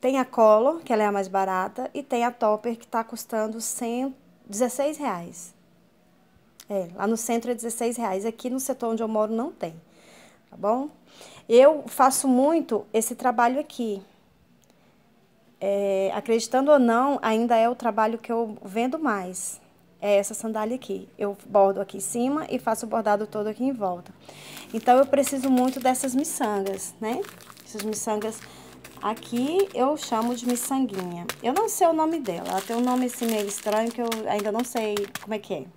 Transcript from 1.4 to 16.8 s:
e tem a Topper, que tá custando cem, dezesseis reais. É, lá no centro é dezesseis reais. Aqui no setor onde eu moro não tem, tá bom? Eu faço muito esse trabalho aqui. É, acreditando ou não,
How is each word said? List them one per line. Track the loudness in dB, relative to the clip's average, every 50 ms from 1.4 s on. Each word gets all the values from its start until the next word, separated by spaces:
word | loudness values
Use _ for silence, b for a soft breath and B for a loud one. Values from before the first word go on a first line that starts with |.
| 0 0 0 -2 -2 -4 -6 -8 -10 -8 _
e | -10 -8
tem | _ -2 0 0
a | -2
Topper, | -2 0 0 0 0 0 -2 -6 -8
que | -8 -10
tá | _ -6 -6 -6
custando | -6 -10 -14 -12 _ -4 -4 -4 -4 -6 -8
cem, | -8 -8 -6 -6 -6 -4 -4 -4 -4 -6 -8 _ _ _ _ _ _
dezesseis | -12 -4 -2 -2 -2 0 -2 -2 -2 -2 -4
reais. | -6 -6 -6 -6 -10 -12 -16 -18 -18 -20 _ _ _ _ _ _ _ _ _ _ _ _ _ _ _ _ _ _ _ _ _ _ -12 _
É, | -4 -4 -4 -4 -6
lá | -4 -2
no | 0 0
centro | -2 -2 -2 -2 -2 0 -2
é | -6
dezesseis | -4 -4 -8 -6 -2 -4 -4 -2
reais. | -2 -4 -2 -2 -2 -4
Aqui | -4 -6 -6 -6 -6
no | -4 -4
setor | -4 -4 -4 -4 -2 -2 -2
onde | -2 -2
eu | -2
moro | 0 0 0 0 0
não | -2 -4 -4
tem, | -6 -8 -10 -10 -10 -14 -20 B B B B B B B B B B B B _
tá | -14 -4
bom? | -2 0 0 0 -2 -6 -10 _ _ B B B B B B B B 6
Eu | 8 10 10 10 8 6 -4 -10
faço | 2 4 4 4 4 2 2 4
muito | 4 6 6 4 4 2 2 0 -2 -4 -4 0 0
esse | 0 0 0 -6
trabalho | -2 -2 0 2 4 2 2 2 0
aqui. | -4 -6 -6 -6 -4 -4 -4 -6 -10 _ _ _ _ _ _ _ _ _ _ _ _ _ b b b b b b b _ _ _ _ _ _ _ _ _ _ _
É, | -4 -2 0 0 0 0 0 0 0 0 -2
acreditando | -4 -2 0 0 0 0 0 0 2 6 6
ou | 6
não, | 6